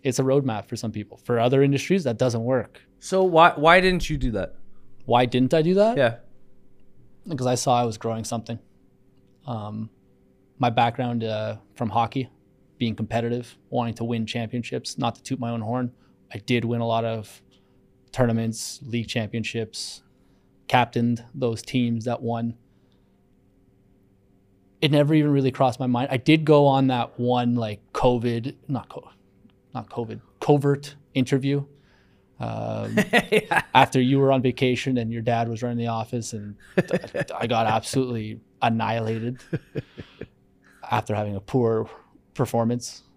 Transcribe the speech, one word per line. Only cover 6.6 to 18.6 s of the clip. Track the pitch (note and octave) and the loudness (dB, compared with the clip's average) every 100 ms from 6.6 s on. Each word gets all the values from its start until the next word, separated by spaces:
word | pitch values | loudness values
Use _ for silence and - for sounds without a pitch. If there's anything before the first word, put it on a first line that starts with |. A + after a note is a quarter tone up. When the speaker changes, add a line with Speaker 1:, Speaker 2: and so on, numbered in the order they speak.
| - - - - - - - | -20 -20 -20 -20 -20 -20 -10
Speaker 1:
Because | C#3+ B2 | -4 0
I | |
saw | B2 - A#2+ | 0 2 2
I | |
was | A#2+ A2 | 0 -4
growing | A#2 A2+ | -6 -6
something. | A2 A2+ A2 A#2 _ _ _ _ _ _ _ _ - | -6 -8 -8 -12 _ _ _ _ _ _ _ _ -10
Um, | A2+ G#2 G#2+ A2 _ _ _ _ _ _ _ | -10 -8 -10 -12 _ _ _ _ _ _ _
my | B2 | 0
background, | A#2 A#2+ A#2 B2 A#2+ | 2 0 0 -4 -2
uh, | A2 G#2+ A2 G#2+ _ | -4 -4 -6 -8 _
from | - A#2 | -8 -2
hockey, | G#2+ A2+ C#3 B2 _ _ _ _ _ | 0 0 -2 -6 _ _ _ _ _
being | A#2 | -4
competitive, | G#2+ A2 A#2 A#2 A#2+ A#2 - _ | -2 -2 -2 -2 -4 -8 -20 _
wanting | B2 A#2 | -4 -4
to | A2 | -6
win | A2+ A#2 A2 | -4 -4 -4
championships, | A#2+ A2 B2 A2+ B2 - - | -4 -4 -6 -6 -8 -8 -4
not | A#2 - | -4 -4
to | |
toot | - C3 | -8 -6
my | A#2+ | -4
own | A#2 | -6
horn, | A2 B2 B2 _ _ _ _ | -4 -4 -4 _ _ _ _
I | G#2+ | -14
did | - A#2+ | -2 -2
win | A2+ A#2 | 0 -2
a | A#2 | 0
lot | A2+ | 0
of | A2+ A2+ G#2+ - _ _ _ _ _ _ _ | -2 -6 -10 -20 _ _ _ _ _ _ _
tournaments, | - A#2+ A2+ A2+ A2 | 0 2 2 -2 -6